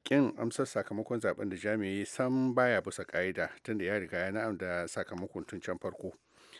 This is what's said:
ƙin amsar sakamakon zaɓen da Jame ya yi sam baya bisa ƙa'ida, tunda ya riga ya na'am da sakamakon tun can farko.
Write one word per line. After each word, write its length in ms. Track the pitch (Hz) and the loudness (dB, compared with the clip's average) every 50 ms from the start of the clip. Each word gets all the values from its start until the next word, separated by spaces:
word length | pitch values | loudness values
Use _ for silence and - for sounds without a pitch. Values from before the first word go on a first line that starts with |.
| _ | _
ƙin 320 | - 131 143 139 110 - - | 4 6 6 6 4 2 0
amsar 280 | 117 120 117 - 135 - | -2 -2 0 0 -2 0
sakamakon 520 | - 107 98 - 104 101 113 - 123 117 | 0 -2 -2 -2 -4 -4 -2 -2 -2 0
zaɓen 280 | 104 104 - - 107 101 | 2 0 0 0 -2 -4
da 60 | 95 87 | -4 -2
Jame 280 | 90 104 107 110 101 | 0 0 2 2 2
ya 140 | 95 95 101 | 0 0 0
yi 60 | 101 | -2
sam 480 | - - - 131 127 131 131 131 131 120 | -2 0 0 2 4 4 4 4 4 4
baya 280 | 127 123 123 117 - | 6 6 6 6 4
bisa 220 | - 98 - - 95 | 2 0 -4 -6 -8
ƙa'ida, 460 | - - 85 90 95 92 95 85 80 - - - | -2 0 0 0 2 0 0 -2 -4 -4 -8 -6
tunda 200 | - 113 107 92 | -4 -2 0 0
ya 120 | 87 104 104 | 0 0 0
riga 200 | 92 82 95 87 90 | -2 -2 -2 -2 -2
ya 60 | 95 | 0
na'am 260 | 101 110 113 113 104 82 | 0 -2 -2 -2 -2 -2
da 280 | 92 90 87 87 87 82 | -2 -2 -2 -2 -2 -2
sakamakon 600 | - - 90 - 90 90 92 - - 95 82 - | -4 -4 -6 -4 -6 -6 -6 -6 -6 -8 -8 -8
tun 120 | - 87 | -8 -6
can 200 | - - 90 90 | -4 -4 -4 -4
farko. 340 | - 95 - - - 92 - - _ _ _ - - - - - | -4 -6 -6 -6 -8 -10 -10 -12 _ _ _ -20 -20 -20 -20 -20